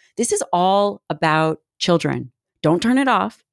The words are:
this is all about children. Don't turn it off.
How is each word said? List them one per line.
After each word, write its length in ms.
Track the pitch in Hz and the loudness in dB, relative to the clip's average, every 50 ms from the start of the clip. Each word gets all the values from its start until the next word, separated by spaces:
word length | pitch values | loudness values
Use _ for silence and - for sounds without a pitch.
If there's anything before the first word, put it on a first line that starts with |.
| _ _ _ | _ _ _
this 140 | - 240 - | -6 -4 -2
is 120 | 415 - - - | -2 -4 -4 -2
all 520 | - 175 180 190 196 202 202 202 202 - _ - | -2 0 2 2 2 2 2 0 -2 -6 _ -10
about 480 | 156 151 165 156 156 156 160 160 156 - _ _ _ | -6 -2 0 0 2 2 2 0 -2 -4 _ _ _
children. 540 | - - 185 170 160 - 147 131 123 127 123 _ _ _ _ _ _ - | -6 0 0 0 2 0 -2 -4 -6 -8 -12 _ _ _ _ _ _ 0
Don't 180 | 151 165 175 | 0 0 2
turn 160 | - 226 254 | 2 2 2
it 100 | 277 277 | 2 2
off. 360 | 262 226 185 190 220 - _ _ _ | 2 0 0 -2 -4 -8 _ _ _